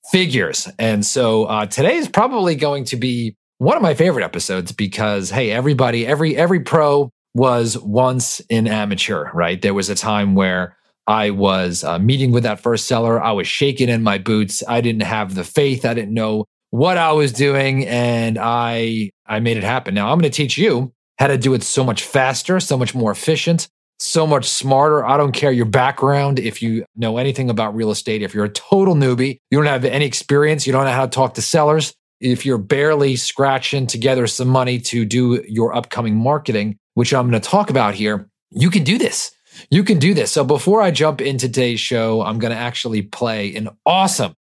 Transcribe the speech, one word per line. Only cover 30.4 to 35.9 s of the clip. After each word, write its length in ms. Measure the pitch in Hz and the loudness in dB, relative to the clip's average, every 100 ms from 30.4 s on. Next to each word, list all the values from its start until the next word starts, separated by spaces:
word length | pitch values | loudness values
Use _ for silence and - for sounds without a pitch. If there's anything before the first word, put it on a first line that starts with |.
| 151 156 135 | 4 0 0
you 80 | |
don't 120 | 131 135 | 0 2
know 60 | |
how 140 | 123 131 | 0 -2
to 60 | |
talk 240 | - 131 - | 0 -2 -2
to 60 | |
sellers, 500 | 113 165 151 156 147 - _ _ | -2 2 4 2 0 -8 _ _
if 240 | 127 120 | -2 0
you're 140 | 139 123 | 0 -2
barely 580 | 101 139 147 156 139 127 | 0 2 2 4 2 0
scratching 720 | - - 139 135 - 143 127 | -4 0 2 2 -2 -4 -4
together 400 | 117 123 131 117 | 0 0 2 0
some 220 | - 127 | -2 2
money 320 | 131 127 123 | 2 2 -2
to 260 | 120 120 107 | -2 -2 0
do 380 | 117 123 120 - | 2 2 0 -2
your 280 | 110 117 120 | -2 0 -2
upcoming 400 | 117 | -6